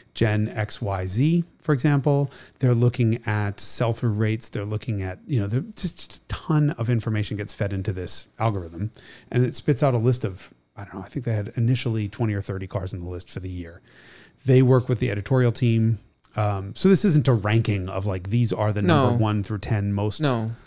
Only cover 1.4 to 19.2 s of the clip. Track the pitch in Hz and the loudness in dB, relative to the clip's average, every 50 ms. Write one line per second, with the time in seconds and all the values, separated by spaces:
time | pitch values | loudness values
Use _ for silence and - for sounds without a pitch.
1.4 | 165 - _ _ - - 147 120 - 151 143 139 123 147 143 143 143 - - - | -2 -4 _ _ -2 -2 0 2 2 2 2 2 2 2 2 2 0 -2 -6 -12
2.4 | - - _ - 135 127 123 117 123 120 - - 120 113 113 110 - 110 107 107 | -20 -18 _ 0 2 4 4 6 4 2 4 2 2 2 2 0 -2 -2 -2 -2
3.4 | 104 101 98 - - - - - 127 117 110 - 123 117 104 107 110 107 110 113 | -2 -2 -4 -6 -6 -4 -2 -2 0 -2 -2 0 -2 -2 0 0 0 0 0 -2
4.4 | - - - 107 101 104 107 104 - - 107 98 95 92 92 - - - 143 113 | -6 -8 -8 -8 -6 -4 -6 -6 -4 -4 -4 -4 -4 -6 -8 -10 -6 -2 -2 0
5.4 | 101 101 113 131 175 233 - - - 170 - - - - - - _ - - - | 0 0 -2 -2 -4 -6 -10 -8 -8 -8 -8 -8 -14 -14 -14 -16 _ -12 -10 -8
6.4 | - - 156 151 147 139 - - 113 110 120 113 - 117 107 107 101 - 107 98 | -2 0 2 2 2 2 0 -2 -2 0 0 0 0 -2 -2 -2 -2 -4 -4 -6
7.4 | 98 - - - 104 95 101 95 92 - 92 92 90 85 - - - _ _ - | -6 -8 -6 -4 -4 -2 -2 -4 -4 -4 -4 -6 -6 -6 -6 -8 -8 _ _ -2
8.4 | 110 113 101 95 87 82 82 82 104 113 - - - - - - - - - 123 | -2 -2 -2 -2 -6 -8 -8 -8 -8 -8 -8 -12 -20 -20 -20 -20 -10 -2 0 2
9.4 | 127 117 - - - 151 139 123 147 135 120 113 110 127 123 123 - 98 90 - | 2 2 0 -4 0 0 0 2 2 2 2 2 2 2 2 0 -2 -6 -8 -8
10.4 | - - - _ _ _ _ - 101 - - 104 98 - - 139 123 120 110 104 | -16 -20 -20 _ _ _ _ -18 -16 -12 -12 -12 -10 -8 -8 -6 -4 -2 -2 -2
11.4 | 104 110 - 120 113 117 127 120 - 123 110 110 107 101 - - 120 110 104 101 | -4 -4 -2 0 0 2 2 0 0 -2 -2 -2 -4 -4 -4 -2 -2 -2 -2 -2
12.4 | - - 98 95 95 92 - 98 85 90 - 85 87 87 90 87 - - - 90 | -4 -6 -6 -8 -6 -6 -6 -6 -6 -6 -8 -8 -8 -8 -10 -10 -10 -12 -12 -10
13.4 | 90 92 90 90 82 82 85 - _ _ - - - - - - - - _ _ | -10 -8 -8 -8 -10 -12 -14 -20 _ _ -20 -20 -20 -20 -20 -20 -20 -20 _ _
14.4 | - 131 127 131 131 123 131 123 123 - 123 - 127 117 104 101 98 - 135 127 | 2 4 6 6 8 6 6 4 4 2 -2 -2 0 -2 -4 -4 -2 0 2 2
15.4 | 123 120 110 - 127 117 113 113 110 110 110 - - _ _ _ _ _ - 107 | 2 2 2 2 2 2 4 4 4 2 2 0 -4 _ _ _ _ _ -4 -2
16.4 | 104 104 101 95 98 101 - - - 190 196 - - 202 151 151 117 135 120 107 | -2 -2 -2 -4 -6 -8 -4 2 6 6 6 6 6 4 4 4 4 4 4 2
17.4 | 92 104 110 113 - - 104 98 92 92 95 98 98 101 95 92 90 95 107 120 | 2 2 2 2 2 2 0 -2 -2 -4 -4 -4 -2 -2 -2 -4 -4 -2 0 2
18.4 | 120 98 - 104 104 107 101 104 104 180 160 143 131 123 120 117 | 2 2 0 0 0 0 0 2 2 4 4 4 4 4 2 2